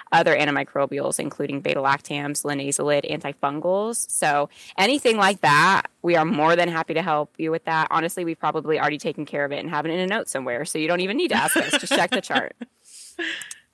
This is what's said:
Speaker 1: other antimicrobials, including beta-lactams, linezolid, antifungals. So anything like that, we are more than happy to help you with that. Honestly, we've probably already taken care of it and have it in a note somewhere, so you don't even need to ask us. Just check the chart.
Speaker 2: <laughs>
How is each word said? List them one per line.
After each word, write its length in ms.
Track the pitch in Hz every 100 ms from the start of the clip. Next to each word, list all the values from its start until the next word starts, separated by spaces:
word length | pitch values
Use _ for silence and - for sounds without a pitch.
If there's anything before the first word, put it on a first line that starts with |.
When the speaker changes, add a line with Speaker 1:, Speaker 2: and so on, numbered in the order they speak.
| -
Speaker 1:
other 200 | 170 165
antimicrobials, 840 | 151 147 139 139 143 139 139 135 139
including 400 | 147 - 143 139
beta-lactams, 840 | 143 143 135 139 - 143 147 143
linezolid, 680 | 143 143 139 143 147 147 -
antifungals. 960 | 151 143 139 143 147 175 196 214 233 -
So 400 | - 160 147 147 - - -
anything 400 | 202 285 247 220
like 240 | 196 202
that, 460 | 151 147 175 190 - _
we 140 | 170 170
are 80 |
more 320 | 160 156 156 170
than 140 | 175
happy 240 | 165 160
to 80 | 156
help 320 | 180 151 147 -
you 140 | 160
with 140 | 165 -
that. 220 | 160 156
Honestly, 320 | - 165 185
we've 160 | 170 160
probably 400 | 156 160 147 151
already 180 | 147 147
taken 280 | 160 151 147
care 180 | 151
of 80 | 143
it 80 | 143
and 100 | 156
have 160 | 151 160
it 60 |
in 80 | 175
a 80 | 185
note 220 | 214 -
somewhere, 340 | 135 127 120
so 140 | 151 160
you 100 | 156
don't 140 | 175
even 160 | 185 254
need 120 | 359
to 60 | -
ask 220 | 151 311
us. 140 | -
Just 220 | 294 -
check 180 | 277 175
the 100 | 233
chart. 340 | - 135 90 -
Speaker 2:
<laughs> 40 | 240 _ - - - - 330 - - - _